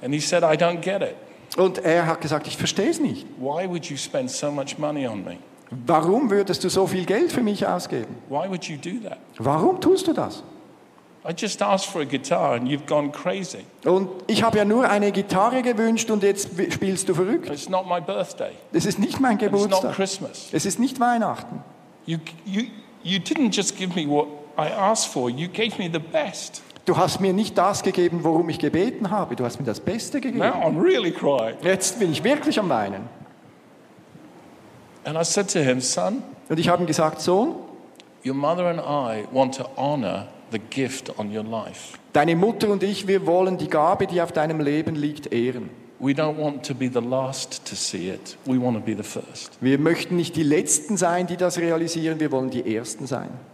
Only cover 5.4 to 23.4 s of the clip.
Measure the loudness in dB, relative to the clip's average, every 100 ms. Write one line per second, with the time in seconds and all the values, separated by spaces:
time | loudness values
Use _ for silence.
5.4 | -16 -20 -14 -12 2 2 4 2 4 2
6.4 | 2 0 0 2 2 0 0 0 2 2
7.4 | 0 0 0 -2 -2 -6 -6 -10 -8 -6
8.4 | -4 -6 -8 -10 -8 -8 -8 -12 -16 -4
9.4 | 0 4 4 4 4 4 4 0 -2 -6
10.4 | -16 -20 -20 -20 -20 -20 -20 -16 -10 -6
11.4 | -6 -2 2 2 0 -4 -2 -2 0 2
12.4 | 2 2 0 -2 0 0 0 -2 -4 -4
13.4 | -6 -10 -16 -4 2 2 2 -6 -2 2
14.4 | 4 4 4 4 4 4 4 2 0 2
15.4 | 2 2 0 2 2 2 2 2 2 2
16.4 | -2 -2 -2 0 0 0 0 2 2 0
17.4 | -2 -8 -2 -2 0 -2 -2 -4 -4 -4
18.4 | -8 -8 -2 0 0 2 0 2 2 4
19.4 | 2 2 4 2 2 -2 -2 -2 -10 -12
20.4 | -4 -2 -2 0 -2 2 2 2 0 -4
21.4 | -8 -12 -14 -20 -20 -20 -6 -6 -6 -16
22.4 | -6 -4 -4 -8 -20 -16 -4 -4 -2 0